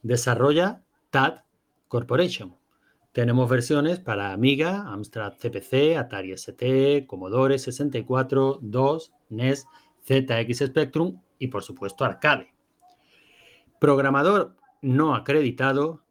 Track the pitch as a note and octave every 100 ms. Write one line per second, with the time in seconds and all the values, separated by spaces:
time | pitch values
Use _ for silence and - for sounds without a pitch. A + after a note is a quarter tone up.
0 | A2+ B2 B2+ A2+ C3+ D3+ F#3 A#3+ _ _
1 | _ C#3 C#3+ - _ _ _ _ _ A#2+
2 | A#2+ B2+ F3+ - G2 _ _ _ _ _
3 | _ - A#2+ B2 B2 B2+ - D3 D#3 F3+
4 | - G2+ G2+ F#2+ B2+ C#3 D#3+ G3 F#3+ G#2
5 | G#2 A2+ G2+ - A#2 G2 - C3 D3+ D#3+
6 | - G2+ F#2 F#2 - - B2 C3 C3+ C#3+
7 | C#3 F#2 F#2 A#2 C3+ C3+ B2+ A#2 D3 B2+
8 | G#2 B2+ C3 C3+ C3+ C#3 A2 A#2+ C#3 D#3+
9 | - _ _ A2 B2+ C#3 - - _ _
10 | - C3+ C3 A#2 A2+ B2 C#3 D#3 C3 D#3
11 | F3+ F3+ _ _ B2+ G#2 - F2 G2 -
12 | B2 F#2 D3+ C3 - _ _ _ _ _
13 | _ _ _ _ _ _ _ _ D3 C#3
14 | C3+ C#3 D#3+ G3+ - _ _ _ C3+ C3
15 | D#3 A#2 - D3+ C3+ - C3 C3+ D3+ D#3+
16 | _